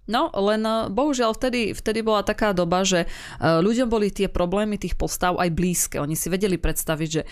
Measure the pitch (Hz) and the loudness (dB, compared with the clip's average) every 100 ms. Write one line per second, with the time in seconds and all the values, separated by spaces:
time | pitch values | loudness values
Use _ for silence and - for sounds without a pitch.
0 | - 233 330 - 196 214 220 226 220 196 | -4 -2 0 0 0 0 0 -2 -2 0
1 | 302 254 226 214 254 240 220 - - 220 | 0 2 0 0 -2 0 -2 -4 -2 -2
2 | 220 208 202 214 214 180 170 180 190 180 | 2 2 2 0 2 2 2 2 2 2
3 | 170 - - - 151 165 190 233 247 226 | 0 -6 -14 0 2 4 4 2 2 2
4 | 202 - 190 - 175 196 214 208 175 - | 0 0 -2 0 0 0 0 -2 -4 -2
5 | 160 - 180 180 180 160 175 175 - - | -4 0 0 2 0 2 0 0 -2 -2
6 | 147 160 165 185 202 170 165 156 - 156 | -4 -4 -2 0 0 0 0 -2 -2 -2
7 | 160 160 - | -2 -2 -4